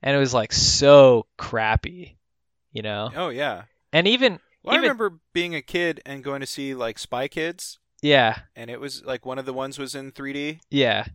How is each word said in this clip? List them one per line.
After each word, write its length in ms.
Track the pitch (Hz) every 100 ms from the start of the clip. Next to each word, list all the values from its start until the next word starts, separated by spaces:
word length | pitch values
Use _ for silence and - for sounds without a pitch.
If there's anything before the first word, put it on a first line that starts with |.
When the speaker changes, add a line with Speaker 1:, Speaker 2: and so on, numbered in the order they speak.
Speaker 1:
And 120 | 135 139
it 40 |
was, 140 | 135
like, 180 | 120 107
so 720 | - - - 139 143 135 120 - -
crappy, 800 | - 117 110 110 101 87 - _ _ _ _ _ _
you 80 | 127
know? 300 | 107 104 107 120
Speaker 2:
Oh, 140 | 175
yeah. 340 | 123 143 95 113 _ _
Speaker 1:
And 140 | 156 185
even, 320 | 247 254 175 _ _
Speaker 2:
Well, 120 | 160
I 40 | 285
Speaker 1:
even 40 |
Speaker 2:
remember 360 | 269 247 214 165 _
being 220 | 175 175 160
a 60 |
kid 400 | - 180 175 160 -
and 180 | 139
going 180 | 135 139
to 40 | 135
see, 280 | - 139 131
like, 240 | 117 110
Spy 280 | - 123 139
Kids. 500 | - 160 175 - - _ _
Speaker 1:
Yeah. 380 | 147 139 117 110 - -
Speaker 2:
And 140 | 117
it 100 | 123
was, 220 | 139 -
like, 220 | - 127 127
one 140 | 131
of 60 | 131
the 80 |
ones 260 | 131 135 135
was 160 | 135 139
in 160 | 135
three 220 | - 139
D. 260 | 139 147 156 _
Speaker 1:
Yeah. 360 | 143 123 104 113